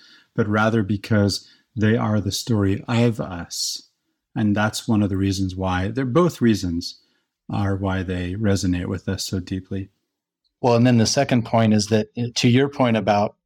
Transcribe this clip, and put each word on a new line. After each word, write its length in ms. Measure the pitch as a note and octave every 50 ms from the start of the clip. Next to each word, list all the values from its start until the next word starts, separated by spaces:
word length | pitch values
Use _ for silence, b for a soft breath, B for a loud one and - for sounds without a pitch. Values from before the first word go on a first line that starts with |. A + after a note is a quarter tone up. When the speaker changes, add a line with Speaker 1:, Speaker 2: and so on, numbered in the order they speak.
| b b b b b b b
Speaker 1:
but 120 | - A2+ G#2
rather 360 | G#2 G#2+ G#2+ A2+ A2 A#2 G#2
because 640 | F#2 G#2+ G2+ - - A2 G#2 G2+ G2+ F#2 - b b b b b b _
they 200 | A2 G#2 G#2+ A2
are 240 | A#2+ A#2+ G#2+ G#2+ G#2+
the 120 | F#2+ G2+
story 520 | F#2 - - - A#2+ G#2 G2+ G2 G2 - - -
of 320 | A#2+ A#2 A#2+ A#2+ A2 -
us. 640 | - D#2 F2+ E2 F2 - - - - - - - - _ _ _ _ _ _ _ _ _ _
And 200 | - A2+ G#2 G2+
that's 320 | G2+ G#2 A2 - - - -
one 140 | A2+ G#2
of 80 | G#2 G2
the 80 | G2 F#2+
reasons 380 | G2 G2 F#2+ F#2 G2 F#2 F2+
why, 320 | F#2 F#2+ F#2 F#2 F2+ F#2 G2+
they're 160 | A2+ B2+ C3+
both 360 | B2+ A#2 E3 F3+ E3+ - -
reasons 600 | B2 A#2 A2 G2 G2+ F2+ E2 E2+ E2+ - - _ _ _ _ _ _ _ _ _ _ _
are 240 | - G#2+ G#2 G2 G2
why 280 | F#2 G2 G2 F#2 F#2+ F#2
they 320 | F2 F#2 F2+ F2+ F2+ F2+
resonate 500 | G2+ A2+ G2+ G2 F#2+ G2 F#2 F2+ F2+ F2+
with 240 | G2+ G2+ F2+ - -
us 160 | G2 - -
so 140 | - - F#2+
deeply. 500 | F2 - G2 F#2+ F#2 _ G2+ F#2+ G2 - _ _ _ _ _ _ _ _ _ _ _ _ _ _
Speaker 2:
Well, 140 | - B2 A#2+
and 100 | A#2 A#2
then 120 | B2+ B2 A#2
the 100 | A2 G#2
second 360 | - - C#3 C3 C3+ B2 A#2
point 300 | - - A2+ A2+ A2 G#2+
is 140 | G#2+ G#2 -
that, 220 | A2 G#2+ G#2+ - _ -
uh, 100 | A#2+ A#2+ -
to 120 | - - B2
your 220 | A#2 B2+ C#3 C#3
point 280 | C#3 - C3+ A#2+ A2+ A2
about 380 | F#2+ G2+ G#2 G#2 G#2 A2+ - _ _